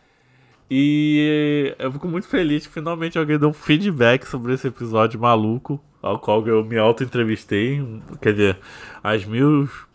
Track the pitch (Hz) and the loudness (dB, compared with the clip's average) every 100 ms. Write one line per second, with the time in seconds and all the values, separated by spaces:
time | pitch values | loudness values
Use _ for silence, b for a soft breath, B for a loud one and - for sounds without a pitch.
0 | b b b b b b - 131 143 151 | b b b b b b -4 0 2 2
1 | 151 147 151 151 147 147 139 - 131 143 | 2 2 2 0 0 0 -2 -4 -8 -6
2 | 180 170 - 269 160 147 - 175 156 170 | -6 -8 -4 -2 0 -2 -4 -10 -8 -6
3 | 165 170 151 151 147 151 - 156 202 147 | -4 -2 0 2 2 0 2 2 2 2
4 | 117 131 - 131 120 127 135 - 120 110 | 4 4 -2 -8 -4 -4 -4 -8 -2 2
5 | 110 113 120 113 107 120 - 143 _ _ | 2 2 2 2 2 -2 -6 -10 _ _
6 | - 107 - 107 110 110 110 117 110 117 | -6 -4 0 0 2 0 0 2 2 2
7 | 123 123 110 107 - 101 117 143 127 110 | -2 -2 -2 -2 -2 -2 0 -4 -8 -12
8 | - - 110 104 101 92 B B B B | -16 -4 0 2 2 0 B B B B
9 | 101 110 98 113 143 147 139 - - | -4 -4 -2 0 2 2 0 -8 -20